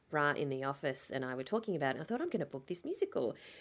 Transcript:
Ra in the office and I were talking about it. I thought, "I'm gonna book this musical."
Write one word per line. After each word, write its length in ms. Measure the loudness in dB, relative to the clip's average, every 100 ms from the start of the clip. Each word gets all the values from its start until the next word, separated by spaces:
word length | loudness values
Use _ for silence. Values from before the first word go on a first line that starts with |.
| -2
Ra 200 | 4 4
in 180 | 4 2
the 140 | 0 -2
office 440 | 0 -2 0 -2
and 120 | -2 -2
I 80 | -2
were 80 |
talking 320 | 0 0 0 2
about 200 | 2 0
it. 60 |
I 20 | -2
thought, 160 | -2
"I'm 80 | 0
gonna 160 | 0 -2
book 220 | -6 -6
this 160 | -4 -4
musical." 500 | -2 0 2 0 -2 -12 -18